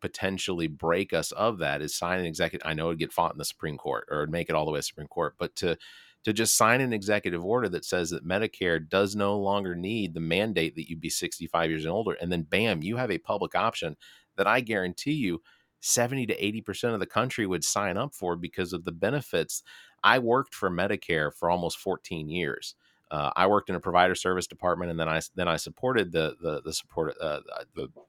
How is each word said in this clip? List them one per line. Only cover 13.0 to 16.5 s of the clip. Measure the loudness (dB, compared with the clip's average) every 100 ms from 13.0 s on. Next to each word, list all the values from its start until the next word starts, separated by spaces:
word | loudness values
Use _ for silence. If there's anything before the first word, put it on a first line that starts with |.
| -2
a | -2
public | -2 -4 -2
option | 0 0 -2 -6 -8 -16 -20 _ 0
that | 2
I | 2
guarantee | 2 0 -2 -2 -4
you | 0 0 -2 -8 _ _ _
seventy | 0 2 2 0 -2
to | 0
eighty | -2